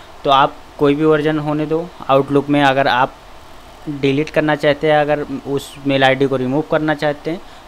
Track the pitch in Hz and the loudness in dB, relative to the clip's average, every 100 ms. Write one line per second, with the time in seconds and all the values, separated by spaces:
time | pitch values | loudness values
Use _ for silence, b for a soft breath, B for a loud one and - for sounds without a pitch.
0 | B - 147 135 147 - - - 147 143 | B -6 2 4 4 0 -16 -2 0 2
1 | 156 151 151 156 147 151 156 160 170 - | 2 2 0 -2 -4 -4 -2 -4 -6 -12
2 | - 139 139 143 139 147 139 135 139 123 | 0 0 2 0 0 2 2 2 0 0
3 | 135 - - - - - - - - 143 | 0 -4 -20 -20 -20 -20 -20 -16 -12 -4
4 | 139 135 156 160 151 147 156 143 156 151 | -2 0 -2 -2 0 0 0 0 2 2
5 | 147 147 147 135 - 139 - 139 139 135 | 2 -2 -4 -8 -6 -6 -6 -10 -4 2
6 | 135 131 139 131 127 139 151 160 156 147 | 2 2 0 0 -2 -2 -2 -2 -2 -2
7 | 151 143 160 175 B B | -4 -4 -8 -10 B B